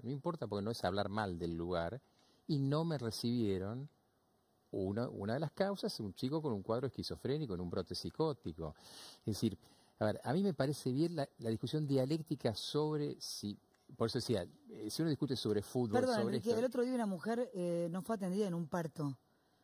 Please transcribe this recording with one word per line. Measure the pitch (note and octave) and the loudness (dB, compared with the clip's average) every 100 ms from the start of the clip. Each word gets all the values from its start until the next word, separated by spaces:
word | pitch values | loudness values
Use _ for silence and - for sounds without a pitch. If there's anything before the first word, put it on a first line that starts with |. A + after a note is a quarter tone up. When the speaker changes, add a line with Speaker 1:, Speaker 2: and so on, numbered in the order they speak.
Speaker 1:
no | A#2 | -6
importa | C#3 E3+ E3 A2 | -4 -4 -4 -2
porque | G2+ | -2
no | G2+ | -2
es | A#2 | 0
hablar | F#2 G2 G2 | 0 2 0
mal | G#2 G#2 E2+ | 0 0 0
del | E2+ E2 | -2 -2
lugar, | E2+ F2 E2+ A#2+ _ _ _ _ - | 0 0 0 -4 _ _ _ _ -2
y | D3 | 2
no | C3+ D3 | 4 2
me | E3 D3 | 0 0
recibieron. | A#2 - A#2 A#2+ G#2+ F#2+ G2 A#2+ C#3+ _ _ _ _ _ _ _ - | -2 0 2 4 4 2 -2 -6 -10 _ _ _ _ _ _ _ -6
Una, | - F#2+ G#2 C3 | -2 0 2 -2
una | G#2 G2 | -2 -2
de | B2+ | 0
las | D#3 | 0
causas, | - G3 G3 G#3+ - | 0 0 0 -4 -4
un | G#2 | -6
chico | - C3 D#3 | -4 -2 0
con | D3+ | 0
un | G#2 | -2
cuadro | F#2 A#2 C3 | 0 0 -2
esquizofrénico, | - F2+ E2+ A#2+ D3 C#3 | -4 -6 -4 -2 -2 -2
en | F2+ | -2
un | F2+ | -2
brote | F#2+ F2 | -2 -4
psicótico. | F2 E2+ - D#3+ - - D#2+ D#2 - - - - - | -4 -4 0 0 0 -6 -6 -6 -8 -16 -16 -16 -8
Es | - | -4
decir, | G2+ A2+ F#2+ - - - - | 0 0 0 -14 -20 -12 0
a | |
ver, | G#2+ - | 0 0
a | A#2+ | 0
mí | D#3 | 2
me | G3+ | 2
parece | D3+ C3+ C#3 C3 | 2 0 2 0
bien | B2+ E3+ E3 | 2 2 0
la, | C#3 - | -4 -2
la | A2+ | -2
discusión | A2+ A#2 D#3 D3 | 0 0 0 4
dialéctica | C3+ C3 D#3+ D#3 C#3+ A#2+ | 4 4 2 0 0 0
sobre | A2 - D3 D3+ D3+ D3 - | 0 -2 0 2 0 -2 -4
si, | - - G#2 G2+ _ _ - C3+ | -8 -6 -6 -8 _ _ -10 0
por | A#2 | 0
eso | B2 | 0
decía, | - G#2+ F2 - - | 0 0 -2 -12 -16
eh, | - G#2+ | -8 -6
si | - | 0
uno | D#3+ | 0
discute | C#3 C3+ B2+ | 2 0 0
sobre | - G#2 | 2 2
fútbol, | - B2+ A#2+ D#3+ | 2 0 2 4
Speaker 2:
Perdón, | B3+ A#3 | 4 2
Speaker 1:
sobre | - - | 2 0
Speaker 2:
Enrique, | G3+ | 2
Speaker 1:
esto | A3+ | 2
Speaker 2:
el | B3 | 2
otro | B3 | 2
día | B3 | 0
una | B3+ G#3+ | 2 0
mujer, | F3+ G#3 A#3 B3 | 0 0 0 -2
eh, | F#3 F3 E3+ E3+ | 0 0 2 0
no | F3+ | -2
fue | F3+ A3 | -2 -2
atendida | F#3 F#3+ G3+ | 0 0 0
en | |
un | E3+ E3 | 0 -2
parto. | F3+ D#3+ - D3 C3 _ _ _ _ | -2 -2 -2 -2 -4 _ _ _ _